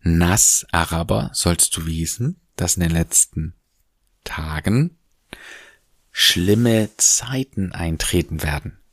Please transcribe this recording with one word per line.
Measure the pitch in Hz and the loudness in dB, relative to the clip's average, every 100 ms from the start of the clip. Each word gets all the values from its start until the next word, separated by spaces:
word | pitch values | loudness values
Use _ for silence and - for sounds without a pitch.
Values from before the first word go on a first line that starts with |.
nass, | 87 82 85 101 - - - | 2 2 4 4 4 2 0
Araber, | 85 82 82 82 104 - | -2 0 -2 -2 -2 -2
sollst | - 87 85 - - | -2 0 2 0 -2
du | 80 | -6
wissen, | 80 82 - 123 185 _ - | -4 -6 -4 -6 -6 _ -6
dass | 87 - | -4 0
in | |
den | 85 | 0
letzten | 82 80 - - - 80 - _ _ _ _ _ _ - | 0 0 0 0 -2 -8 -10 _ _ _ _ _ _ -12
Tagen | - 78 78 - 113 170 _ _ _ _ - - - - _ _ _ _ | -8 -6 -4 0 2 0 _ _ _ _ -20 -20 -20 -20 _ _ _ _
schlimme | - - - 90 107 120 113 107 - | 2 2 4 2 4 4 2 0 -2
Zeiten | - - 120 135 131 - 92 | 0 0 -2 -6 -6 -6 -6
eintreten | - 85 82 - - 156 78 | -4 -4 -4 0 0 0 -4
werden. | 143 147 - - _ | -4 -4 -8 -16 _